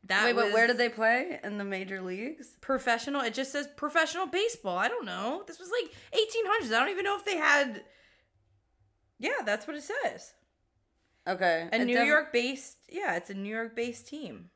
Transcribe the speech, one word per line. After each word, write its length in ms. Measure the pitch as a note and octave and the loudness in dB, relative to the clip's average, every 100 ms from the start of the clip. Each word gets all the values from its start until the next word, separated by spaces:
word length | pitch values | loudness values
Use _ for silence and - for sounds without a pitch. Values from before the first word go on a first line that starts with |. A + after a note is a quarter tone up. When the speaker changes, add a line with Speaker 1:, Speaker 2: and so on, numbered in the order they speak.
| - | 0
Speaker 1:
that 180 | F#3+ A3+ | 2 4
Speaker 2:
Wait, 100 | A#3 | 4
but 180 | A3 | 4
where 140 | G#3+ A#3 | 6 6
Speaker 1:
was 80 | A#3 | 6
Speaker 2:
did 20 | |
they 120 | A#3+ | 2
play? 500 | A3+ A3 B3 F4 - | 4 4 4 2 -6
In 140 | - G#3 | -6 -6
the 60 | |
major 360 | G3+ F#3+ F#3+ G3 | -4 -6 -6 -8
leagues? 560 | F#3 F#3 A#3+ D#4 B3 - | -6 -6 -8 -10 -16 -14
Speaker 1:
professional. 600 | - C4 A#3+ A#3 C#4+ C#4+ | -2 0 2 0 0 -2
It 120 | A#3 | -2
just 180 | A#3 C4+ | -2 -4
says 160 | C#4+ C#4+ - | -4 -6 -6
professional 520 | D4 E4 D#4+ F4 F#4 | 0 2 0 -2 -2
baseball. 500 | F4+ A4+ A#4 F#3+ F3+ | 0 0 -2 -4 0
I 100 | A3 | 0
don't 180 | A#4+ A#3 | -2 -6
know. 380 | F3+ G#3+ E4+ G#4 | -6 -4 -6 -10
This 100 | D#4+ | -16
was, 140 | F#4 | -4
like, 200 | A#4+ F4+ - - | -4 -4 -12 -2
eighteen 320 | - A4 A4+ G4+ | 0 2 0 2
hundreds. 260 | A4 C4 | 0 2
I 80 | A3+ | 2
don't 100 | E4 | 2
even 160 | F#4+ G4 | 0 -2
know 120 | G4+ | -2
if 80 | G#4 | -2
they 120 | F4+ | 2
had. 460 | D4+ C#4+ C#4 G#3 - _ _ _ _ _ _ _ _ _ _ _ _ _ | 4 4 2 -4 -14 _ _ _ _ _ _ _ _ _ _ _ _ _
Yeah, 240 | A3+ C5+ | -2 -2
that's 220 | A3 G#3+ - | -2 -4 -4
what 100 | D4 | -10
it 80 | |
says. 500 | - B4 A#4+ - - _ _ _ _ _ _ _ _ _ - | -6 -2 -2 -6 -18 _ _ _ _ _ _ _ _ _ -6
Speaker 2:
Okay. 420 | F#3 F#3 E3 E3+ | 2 2 2 0
Speaker 1:
A 40 | A3+ | 0
Speaker 2:
It 80 | B3 | 2
Speaker 1:
New 100 | A#3+ | 4
Speaker 2:
def- 120 | B3+ | 6
Speaker 1:
York-based, 720 | D4+ D4 A#3+ B3 C#4 - - _ | 4 4 0 0 -4 -10 -16 _
yeah, 240 | F4 F4+ F3 | -6 -2 -2
it's 160 | F3+ | -4
a 20 | |
New 160 | G3 G3+ | -8 -6
York-based 580 | A3 A3+ A3+ A#3+ A#3 - | -6 -6 -4 -6 -6 -12
team. 420 | D4 A3+ A2 E3+ | -12 -10 -12 -18